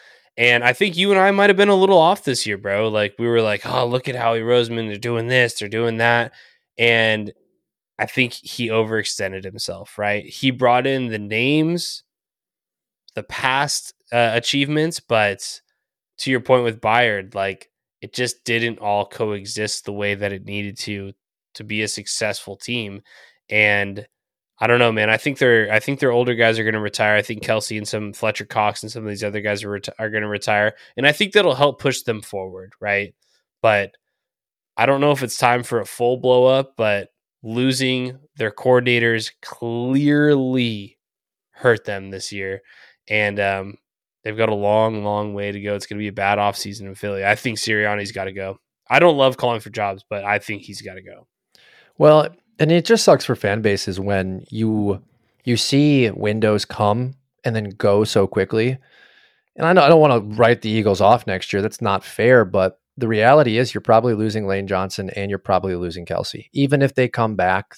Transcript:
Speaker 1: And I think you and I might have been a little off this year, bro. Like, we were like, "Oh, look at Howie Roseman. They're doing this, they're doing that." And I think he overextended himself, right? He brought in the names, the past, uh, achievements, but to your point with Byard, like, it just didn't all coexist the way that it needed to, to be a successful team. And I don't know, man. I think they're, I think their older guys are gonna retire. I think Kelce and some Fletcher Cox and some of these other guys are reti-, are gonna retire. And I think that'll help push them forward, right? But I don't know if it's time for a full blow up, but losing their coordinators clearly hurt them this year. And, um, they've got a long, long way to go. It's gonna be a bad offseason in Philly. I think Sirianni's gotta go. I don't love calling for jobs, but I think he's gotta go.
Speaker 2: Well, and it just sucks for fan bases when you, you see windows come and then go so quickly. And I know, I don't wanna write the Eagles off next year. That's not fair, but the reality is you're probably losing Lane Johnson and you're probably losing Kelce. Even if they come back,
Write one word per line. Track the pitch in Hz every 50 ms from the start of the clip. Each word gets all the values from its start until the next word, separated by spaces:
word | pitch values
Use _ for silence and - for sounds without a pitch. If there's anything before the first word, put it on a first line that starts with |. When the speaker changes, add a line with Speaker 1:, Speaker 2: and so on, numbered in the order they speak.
| _ - _ _ _ _ _
Speaker 1:
And | - 120 123 120 120 120
I | 123 127
think | - 208 202 160
you | 170 190 202
and | 196 190
I | 190 202
might | 196 196 202 202
have | 190
been | 185 202 202
a | 202
little | 190 190 190 196
off | 170 160 175 202 - -
this | 143 123 - -
year, | 107 101
bro. | 95 104 98 98 104 110 110
Like, | 107 107 104 101 -
we | - 117
were | 120 117 117
like, | 110 107 104 104 -
"Oh, | - 127 127 123
look | 120 123 127 - 143
at | 123
Howie | 123 117 117 117 113
Roseman. | 110 117 123 123 120 113 117 113 113 107
They're | 104
doing | 104 117 117 117 117 113
this, | 120 127 127 123 113 -
they're | - 104 104
doing | 110 113 117 117 113
that." | 113 117 117 117 117 117 113 - - - _ _ _ _ _ _
And | - 117 117 117 113 113 110 110 107 107 101 - _ _ _ _ _ _ _ _ _ _ _ _
I | - 107
think | - - 135 127 117 -
he | - - - - - 120
overextended | 110 110 113 110 110 113 107 101 - - - 101 95 95 95 98
himself, | 95 101 - - - 87 90 101 - -
right? | - 104 104 104 104 -
He | - - - - 135
brought | 127 117 127 120 120 127 127
in | 139 135 131 127
the | 117 110 104
names, | 104 101 107 110 123 135 147 156 156 165 175 175 - - - - - _ _ _ _ _ _ _ _ _ _ _ _ _ _ _ _ _ _ _ _ _ _
the | 113 101
past, | - - - - 127 131 139 147 143 - - - - - _ _ _
uh, | 117 120 117 113 110
achievements, | 120 - - - 139 139 143 151 151 156 165 165 -
but | - - 117 107 104 101 98 - - - - - _ _ _ _ _ _ _ _ _ _ _
to | - - 135
your | 131 120
point | 123 - 131 127 120
with | 117 110 113
Byard, | - 107 113 120 123 113 104 98 95 104 -
like, | 98 98 98 95 - - _ _ _ _ _ _ _
it | - 104
just | - - 127 120 - - _
didn't | - 117 117 117 117 107 -
all | 107 104 104 104 101
coexist | - - - 113 107 104 101 98 107 - 104 107 104 - - -
the | 101 101
way | 101 104 101 101
that | 98 101 101 101
it | 95 98
needed | 101 101 104 101 101 98 -
to, | - 107 104 98 98 98 - _ _ _ _ _ _ _ _
to | - 107
be | 110 107 107
a | 110
successful | 104 - 107 101 - - - 113 104 104 - - 107 98
team. | - - - 120 120 110 101 98 107 - _ - - - _ _ _ _ -
And | 104 107 107 104 101 101 101 98 98 104 104 - _ _ _ _ _ _ _ _ _ _
I | 113
don't | 117 120 123
know, | 120 117
man. | 110 107 107 107
I | 110
think | 110 - 151 135
they're, | - 139 123 117 113 107 101
I | 107 110
think | - 143 139 135
their | 139 127
older | 120 120 123 123 120
guys | 113 117 113 113 113
are | 107
gonna | 110 110 107
retire. | 107 104 - - 110 107 107
I | 107
think | 101 - 113 107 -
Kelce | - 113 107 - - 110
and | 107 104
some | - - 107 107 101 104
Fletcher | - 113 107 104 - 104
Cox | - - 113 107 104 104 - -
and | 107
some | - 117 110
of | 104
these | 104 101 107
other | 104 101 107
guys | 101 107 104 101 110
are | 101
reti-, | 104 98 - - -
are | - 113 107
gonna | 110 107 107
retire. | 104 104 101 - 113 107 104 104 110 - - - - _
And | 120 127
I | 247 247
think | - 214 190
that'll | - 208 196 165 127
help | 127 147 143 127 -
push | - 139 123 - -
them | 123 110 107
forward, | - - - 98 95 95 92 92 92 98 - _
right? | 107 104 101 101 101 98 - _ _ _ _ _ _ _ _ _
But | - 113 107 101 101 98 _ _ _ _ _ _ _ _ _ _ _ _ _ _ _ _ _
I | - 117
don't | 131 139 139
know | 143 147
if | 147 135 131
it's | 113 -
time | - 127 120 120 123 120
for | - 120 113
a | 98
full | - - - 120 120 127
blow | 123 123 127 127 123 127
up, | 131 131 135 135 135 _
but | - 113 107 101 101 95 - _ _ _ _ _ _
losing | - 110 113 123 127 135 127 127 135 127 127 127 127 127 127 135 _ _ _
their | - 113 107
coordinators | - - - 127 123 123 123 123 123 117 117 117 113 110 110 - - _
clearly | - - - - 120 117 117 117 120 127 131 139 147 143 147 147 147 151 147 135 131 127 127 131 120 117 107 101 98 - - _ _ _ _ _ _ _ _ _ _ _
hurt | _ - - 123 113 104 -
them | - 101 98 95 98
this | 98 95 - -
year. | 101 101 98 95 95 95 - _ - - - _ _ _ _
And, | - 107 107 107 104 101 104
um, | 98 98 98 98 95 98 101 - _ _ _ _ _ _ _ _ _
they've | 110 107
got | 113 113 110
a | 107
long, | 101 101 101 107 110 110 110 110 107 104
long | 104 104 104 104 104 101
way | 101 101 101
to | 101 101
go. | 101 104 104
It's | 101 -
gonna | - 104 104
be | 107
a | 101 101
bad | 101 98 98 104 104
offseason | 104 101 98 - - 104 98 110
in | 98 98 95
Philly. | - - 104 101 98 95
I | 101 107
think | 110 - 127 110
Sirianni's | 104 - 113 110 104 104 104 104 104 101 98 -
gotta | 98 95 98
go. | 95 98 95 95 98 - _ _ _ _ _ -
I | 123 147
don't | 170 175 156
love | 139 131 131 123
calling | - 127 123 120 110
for | - 107
jobs, | 104 110 104 101 98 98 - _
but | 107 101 98
I | 101 104 101
think | - - 107 98 -
he's | - 98 -
gotta | - 95 92 95 92
go. | 87 - - _ _ _ _ _ _ _ _ _ _ _ _ _ _ _
Speaker 2:
Well, | - 147 151 151 156 151 - - _ _ _ _
and | - 151 151
it | 170 175 160
just | - 233 220 -
sucks | 196 156 131 -
for | - 123
fan | - - 101 101 110
bases | 107 107 101 95 - 101 90 95
when | 95 101 101 95 95 95 92 95 - -
you, | 113 110 113 110 110 107 101 101 98 104 - _ _ _ _ _ _ _ _
you | 127 120
see | 107 - - 139 139 147 147 143 135 123 107
windows | 95 98 104 104 107 110 110 107 107 101 -
come | - - - 107 104 104 120 127 131 135 - _ _ _ _ -
and | 127 113
then | 110 104 101
go | 98 - - 104 101 104 107
so | - - - 98
quickly. | 92 - 101 95 - 113 110 113 127 131 131 - _ _ _ _ _ _ _ _ _ _ _ _ _ _
And | - -
I | 165 185
know, | 185 143
I | 139
don't | 170 160
wanna | 151 143 123 117
write | 101 104 104 117 120 117 120 - -
the | 110
Eagles | 107 110 101 104 98 90
off | 98 101 120 117 -
next | - 95 92 - - -
year. | 98
That's | 101 107 - -
not | 117 101 98 92 -
fair, | - - - 110 123 127 120 107
but | 92 101 98 92 95 - _ _ _ _
the | 135 120 110
reality | 113 107 107 123 143 156 143 120 107
is | 117 131 110 -
you're | 110
probably | - - 113 113 117 123 113
losing | 104 110 110 104 110 101
Lane | 98 98 98 98
Johnson | 95 98 92 95 95 - - 98 92
and | - 101 98 101
you're | 98
probably | 95 - - 95 95 98 95 90
losing | 87 90 87 82 90 85
Kelce. | - 82 87 - - - - - _ _
Even | 143 139 135 147 139
if | 139 131 -
they | 131 127 120
come | - 127 113 110 107
back, | 92 90 92 92 98 - - -